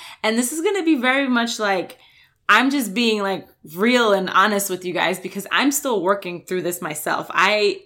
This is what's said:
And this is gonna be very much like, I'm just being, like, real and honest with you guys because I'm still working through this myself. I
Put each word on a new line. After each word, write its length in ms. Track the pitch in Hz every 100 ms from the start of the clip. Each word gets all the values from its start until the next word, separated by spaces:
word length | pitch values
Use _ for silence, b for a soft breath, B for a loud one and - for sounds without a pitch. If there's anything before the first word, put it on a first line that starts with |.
| B B
And 120 | 214 226
this 160 | 247
is 80 | 302
gonna 220 | 339 392
be 140 | 330 294
very 320 | 247 269 269
much 320 | 247 233 -
like, 380 | 208 190 165 - b b b b -
I'm 160 | 214 254
just 260 | 285 226
being, 280 | 190 233 214
like, 240 | 196 185 - _ - 160
real 360 | 226 247 233
and 160 | 196 185
honest 420 | - 202 202 196
with 140 | 185
you 80 | 180
guys 280 | 175 170 185
because 260 | 190 196 185
I'm 180 | 175 254
still 320 | 277 277 220
working 440 | 175 196 185 175 -
through 160 | 185
this 200 | 170 175
myself. 460 | 156 151 - - -
I 520 | - 185 214 208 -